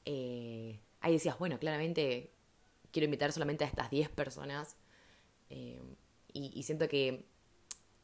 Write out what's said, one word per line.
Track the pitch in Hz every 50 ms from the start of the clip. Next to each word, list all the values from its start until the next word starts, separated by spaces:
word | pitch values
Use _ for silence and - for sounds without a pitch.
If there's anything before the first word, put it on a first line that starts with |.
| -
eh, | - 143 131 127 123 123 120 117 117 113 113 113 113 110 107 - - _ _
ahí | - 165 165
decías, | 156 - 151 - -
"Bueno, | 180 180 131 -
claramente | 156 160 151 147 160 165 165 160 147 131 123 127 - - - _ _ _ _ _ _ _ _ _ - -
quiero | - 160 151
invitar | 151 143 - 147 147 -
solamente | 165 143 143 147 - 147
a |
estas | 135 - 127 123 120
diez | 135 147 156 -
personas". | - - 143 135 123 147 139 139 139 147 156 - - - - - - - - - - - - _ _ _ _ -
Eh, | 139 131 123 120 123 127 131 131 131 - - _ _ _ - - -
y, | 143 139 135 -
y | - -
siento | - 156 151 160
que | 156 143 139 135 131 127 - - - - _ _ _ _ _ _ - - - - - - _